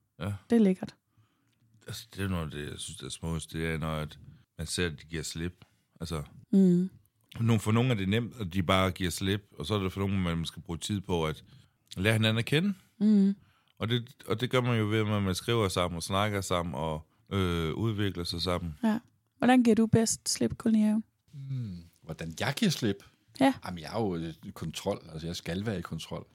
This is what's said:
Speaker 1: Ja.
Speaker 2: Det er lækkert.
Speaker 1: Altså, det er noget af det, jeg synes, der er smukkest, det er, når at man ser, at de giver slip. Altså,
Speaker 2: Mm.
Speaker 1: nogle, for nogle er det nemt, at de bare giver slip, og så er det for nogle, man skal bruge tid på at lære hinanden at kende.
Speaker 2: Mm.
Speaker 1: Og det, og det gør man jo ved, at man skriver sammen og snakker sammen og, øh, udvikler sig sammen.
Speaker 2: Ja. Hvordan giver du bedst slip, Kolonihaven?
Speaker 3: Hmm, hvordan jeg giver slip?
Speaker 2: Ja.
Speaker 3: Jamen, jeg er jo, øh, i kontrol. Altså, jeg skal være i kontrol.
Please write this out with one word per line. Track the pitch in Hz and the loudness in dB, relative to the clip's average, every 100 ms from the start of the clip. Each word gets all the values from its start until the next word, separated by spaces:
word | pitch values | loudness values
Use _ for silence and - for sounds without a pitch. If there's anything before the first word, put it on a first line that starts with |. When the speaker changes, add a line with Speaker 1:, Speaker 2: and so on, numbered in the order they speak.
| _ - | _ -8
Speaker 1:
Ja. | 98 101 - | -6 -6 2
Speaker 2:
Det | 233 | 6
er | |
lækkert. | 196 185 - - _ _ _ _ _ _ _ _ - | 6 4 -4 -12 _ _ _ _ _ _ _ _ -14
Speaker 1:
Altså, | - - 95 | -14 -12 -6
det | |
er | 98 | -2
noget | 87 | -2
af | 78 | -4
det, | 71 73 | -6 -8
jeg | - | -10
synes, | - 76 | -12 -12
der | 67 | -12
er | |
smukkest, | - 82 80 - | -8 -4 -4 -6
det | 80 82 | -4 -2
er, | 80 | -2
når | 80 78 | -2 -4
at | 78 - - - _ - | -6 -10 -20 -20 _ -10
man | 80 | -6
ser, | - 87 | -2 -2
at | 73 | -4
de | 78 | -8
giver | 80 | -8
slip. | 73 80 85 - - _ _ - | -6 -6 -6 -8 -20 _ _ -12
Altså, | 80 80 73 - - | -8 -8 -8 -14 0
Speaker 2:
Mm. | 196 190 175 185 - _ _ _ - | 4 6 4 0 -8 _ _ _ -2
Speaker 1:
nogle, | 117 113 | 2 2
for | 107 | 2
nogle | 113 131 | 2 2
er | 107 | 0
det | 95 | 0
nemt, | 110 110 101 | 0 -2 -6
at | 92 | -4
de | 95 | -2
bare | 87 95 95 | 2 4 4
giver | - 90 | 0 -2
slip, | - 95 101 - - | 0 0 0 -2 -10
og | 73 | -4
så | 104 | -2
er | |
det | 95 | -2
for | 98 | -2
nogle, | 98 98 | 0 0
man | 87 85 80 | 0 0 -4
skal | - | -8
bruge | - 82 | -10 -8
tid | - 104 | -4 -4
på | 90 87 78 | -2 -2 -2
at | 78 - - _ _ - - | -4 -12 -20 _ _ -14 -2
lære | 101 | 2
hinanden | 110 110 113 | 4 2 2
at | - | 0
kende. | 147 202 190 _ - | 0 0 -2 _ 0
Speaker 2:
Mm. | 208 208 196 196 _ _ _ - | 4 6 6 2 _ _ _ -6
Speaker 1:
Og | 107 | -2
det, | 120 113 - - | -2 -4 -10 -4
og | 110 | -2
det | 120 | 2
gør | 127 | 2
man | 123 117 | 4 2
jo | 104 | 2
ved, | 110 | 2
at | 107 104 | 2 2
man | 98 92 | 2 0
skriver | - 117 98 | 0 2 2
sammen | 92 90 87 | 2 0 -2
og | |
snakker | - 98 104 101 | -2 0 0 -2
sammen | 95 90 85 69 | -2 -2 -2 -4
og, | 80 78 - _ - | -4 -6 -10 _ -4
øh, | 98 92 85 80 | 0 0 0 0
udvikler | - 113 104 101 87 | -2 -2 -2 -4 -4
sig | 87 87 | -6 -4
sammen. | 87 87 85 76 | -2 -2 -4 -4
Speaker 2:
Ja. | 220 208 - _ _ - | -2 -2 -6 _ _ 0
Hvordan | 247 262 | 6 6
giver | 240 214 | 6 4
du | 226 | 4
bedst | 233 226 - - | 4 2 -2 -4
slip, | - 226 - | -2 -2 -2
Kolonihaven? | 226 220 214 214 - _ _ | 2 4 4 2 -2 _ _
Speaker 3:
Hmm, | 147 135 131 113 87 85 _ | -14 -8 -6 -6 -10 -14 _
hvordan | 82 78 82 78 | -12 -10 -8 -4
jeg | 104 143 | -4 0
giver | 208 | 0
slip? | - 110 98 - _ _ - | 2 0 -2 -8 _ _ 2
Speaker 2:
Ja. | 262 262 - | 2 2 -6
Speaker 3:
Jamen, | 175 | -10
jeg | 151 117 | -6 -2
er | |
jo, | - 85 | 0 0
øh, | 82 80 101 | -4 -8 -14
i | |
kontrol. | - 80 - 98 101 85 | -10 -8 -6 -4 -4 -6
Altså, | 80 82 | -10 -8
jeg | 90 | -8
skal | - 87 110 | -6 -4 -4
være | 92 | -4
i | |
kontrol. | - 82 - 80 - | -6 -10 -8 -12 -12